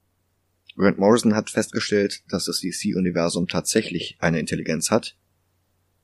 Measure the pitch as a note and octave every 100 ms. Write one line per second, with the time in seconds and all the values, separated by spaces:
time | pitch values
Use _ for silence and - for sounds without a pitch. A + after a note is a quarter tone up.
0 | _ _ _ _ _ _ - - F#2+ E2
1 | G2 A#2 A#2 G#2+ - - G#2+ A2 - G#2
2 | G2+ - - F#2 - E2+ F#2 - G#2 F#2+
3 | F#2 E2+ E2+ F2 E2+ F2+ - A2 - F2
4 | - - F2 E2 D#2 D#2+ - D#2+ - G#2+
5 | - - _ _ _ _ _ _ _ _